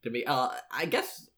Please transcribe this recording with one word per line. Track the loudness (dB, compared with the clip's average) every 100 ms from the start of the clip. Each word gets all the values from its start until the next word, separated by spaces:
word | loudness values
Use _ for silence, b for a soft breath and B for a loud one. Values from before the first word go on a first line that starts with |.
to | -4
me. | -2 2
Uh, | 2 2 -2 -6
I | -2 2
guess, | 0 0 -8 -18